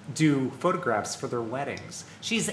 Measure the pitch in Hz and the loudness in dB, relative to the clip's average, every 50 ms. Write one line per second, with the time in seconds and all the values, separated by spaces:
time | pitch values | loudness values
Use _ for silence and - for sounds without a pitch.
0 | - 151 127 - 156 151 143 135 131 120 - - - 180 185 175 - 123 110 104 | -12 -6 2 4 6 6 6 4 2 0 0 0 2 2 2 2 2 2 2 2
1 | 98 - - - - 120 120 120 117 110 123 135 143 120 - - - - - - | 0 -2 -4 -6 -4 -2 -2 -2 -2 -2 -4 -4 -4 -4 -6 -8 -8 -10 -12 -14
2 | - - - - - - 226 220 165 202 | -14 -14 -14 -10 -4 0 0 2 2 0